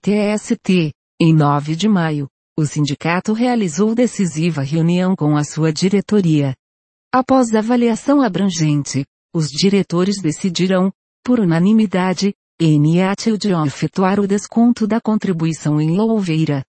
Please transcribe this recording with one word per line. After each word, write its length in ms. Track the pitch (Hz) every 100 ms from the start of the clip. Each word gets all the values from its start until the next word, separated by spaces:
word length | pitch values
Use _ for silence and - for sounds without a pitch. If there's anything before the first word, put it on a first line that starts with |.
T 100 | -
S 440 | 208 208 214 - 233
T, 300 | - 185 156 - _ _
em 120 | 165
nove 440 | 160 143 143 147 160
de 120 | 202
maio, 380 | 196 160 151 139 _ _ -
o 80 | 151
sindicato 680 | 151 147 143 160 175 202
realizou 640 | 220 247 240 190 147 214
decisiva 680 | 226 240 - 185 147 170 160
reunião 520 | 135 160 165 175 185
com 220 | 190 151 147
a 80 |
sua 280 | 147 - 160
diretoria. 800 | 151 185 196 - 208 175 151 139 127 _ _ _ _ _
Após 420 | 254 262 262 240
avaliação 640 | 220 220 247 240 220 - 285
abrangente, 840 | 247 175 196 165 156 147 139 131 139 _ _
os 160 | 170 151
diretores 720 | 143 196 196 180 170 185 196
decidiram, 720 | 165 147 196 165 185 190 190 - _ _
por 160 | - 247
unanimidade, 960 | 190 165 185 220 214 180 185 180 196 - _ _
em 420 | 165 151 151 170
ato 360 | 190 196 - 214
de 120 | 208
efetuar 680 | 180 151 - 156 - 190 202
o 80 | 202
desconto 580 | 202 - - 233 240
da 160 | 214 220
contribuição 800 | - 214 190 170 165 160 156 151
em 160 | 156 175
louveira. 680 | 220 220 185 160 156 143 127